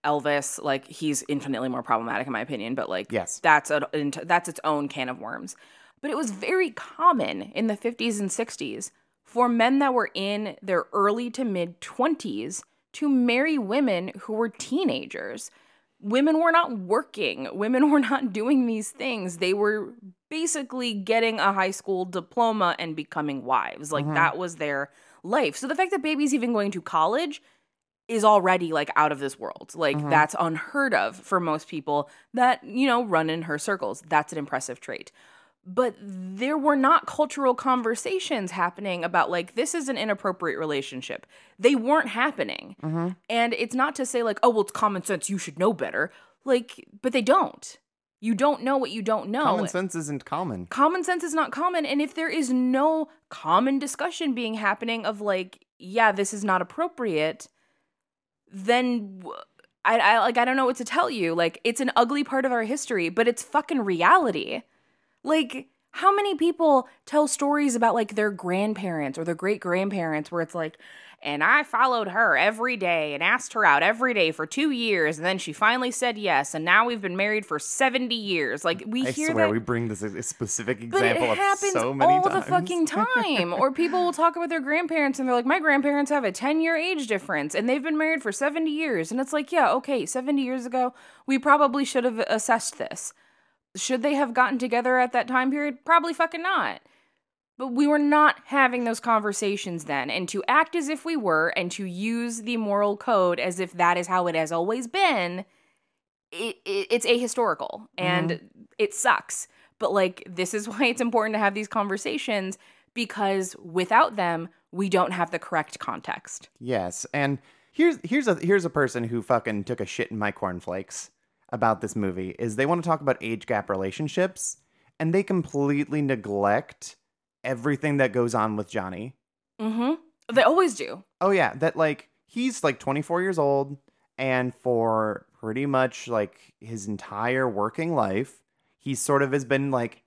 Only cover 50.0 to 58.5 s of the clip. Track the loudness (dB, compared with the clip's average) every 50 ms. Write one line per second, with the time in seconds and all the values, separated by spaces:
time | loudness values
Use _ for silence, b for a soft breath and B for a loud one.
50 | -6 -6 -6 -8 -8 -6 -6 -6 -4 -4 -6 -8 -8 -6 0 2 2 2 2 0
51 | 0 -2 -2 -2 -2 -2 -2 -2 -2 -2 -2 -2 -2 0 0 0 -2 0 0 -2
52 | -2 -2 -2 -4 -4 -2 -2 -2 0 0 2 2 2 2 2 2 2 2 2 0
53 | -2 b b b b -20 -16 -8 -2 2 4 4 4 4 0 0 -2 -4 -6 -4
54 | -6 -6 -4 -4 -4 -2 -2 -2 -4 -4 -4 -2 -2 -2 -2 -2 -2 -4 -4 -4
55 | -4 -6 -6 -4 -2 -2 -2 -2 -2 -6 -12 -20 _ _ _ _ -12 -4 0 4
56 | 4 4 4 2 -2 -2 -2 -4 0 2 2 2 0 -2 -4 -4 -4 -4 -4 -4
57 | -4 -2 0 0 0 0 -2 -4 -14 -20 _ _ _ _ _ _ _ _ _ _
58 | _ _ _ _ _ _ _ _ _ _